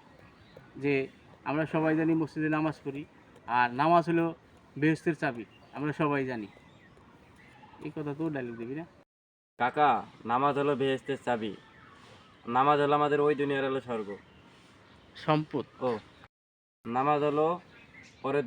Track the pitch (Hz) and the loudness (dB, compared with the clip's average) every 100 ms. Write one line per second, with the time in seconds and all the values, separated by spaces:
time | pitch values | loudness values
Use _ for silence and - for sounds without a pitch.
0 | - - - - - - - - 143 135 | -20 -20 -20 -20 -20 -20 -20 -4 0 0
1 | 135 - - - - 147 151 165 160 156 | -2 -10 -20 -10 -4 -2 0 0 2 2
2 | 160 160 151 156 156 156 156 147 143 139 | 2 0 -2 -4 -2 0 -2 -4 -10 -10
3 | - - - - - 120 123 123 156 170 | -14 -20 -20 -18 -2 0 2 2 4 4
4 | 165 170 165 165 - - - 131 151 156 | 4 0 0 -6 -18 -20 -20 0 0 2
5 | 175 151 147 120 101 - - - 151 147 | -2 -2 -4 -4 -12 -20 -16 -6 -6 0
6 | 151 143 131 117 98 - - - - - | 0 0 -2 -6 -10 -16 -20 -20 -20 -20
7 | - - - - - - - - 151 156 | -20 -20 -20 -20 -20 -20 -20 -16 -12 -10
8 | 147 143 165 143 120 117 117 143 170 - | -8 -6 -6 -6 -8 -10 -10 -10 -12 -20
9 | _ _ _ _ _ - 123 151 147 110 | _ _ _ _ _ -4 -2 4 4 2
10 | 92 - 110 123 143 139 143 131 135 131 | -4 -12 -2 2 2 2 0 2 0 0
11 | - 135 - 120 110 90 - - - - | -4 -4 -2 -2 -2 -8 -18 -20 -20 -20
12 | - - - - - 127 143 147 143 147 | -20 -20 -20 -14 -2 2 4 4 4 2
13 | 147 143 147 143 143 139 135 131 123 113 | 2 4 2 2 0 0 -2 -4 -4 -6
14 | 101 95 - - - - - - - - | -6 -12 -16 -20 -20 -20 -20 -20 -20 -20
15 | - - - 156 156 143 - - 127 110 | -20 -8 -2 0 -2 -8 -8 -6 -4 -4
16 | - - - _ _ _ _ _ 113 123 | -8 -20 -20 _ _ _ _ _ -6 -2
17 | 143 147 147 147 156 175 - - - - | 2 2 2 2 0 0 -8 -20 -20 -20
18 | - - 135 143 | -20 -10 -2 -2